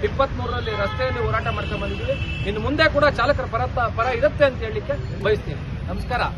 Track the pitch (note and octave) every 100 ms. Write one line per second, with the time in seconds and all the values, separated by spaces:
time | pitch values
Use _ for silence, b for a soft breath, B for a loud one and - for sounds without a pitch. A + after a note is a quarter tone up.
0 | G#3 - C4+ C4 B3 B3 A#3 G#3+ G3+ -
1 | B3+ A#3+ A3 A3 A3+ A3 G3+ G#3 G3 G3
2 | - - - - F#3 G#3+ A3+ D4+ D#4 C#4+
3 | C#4+ C4+ A#3+ C4+ B3+ A3+ B3+ - A#3 A3
4 | A#3 A#3+ - - C#4+ B3+ A3 G#3+ G3+ -
5 | - - G3 G#3 - D3+ - - - F#3
6 | - B3 E3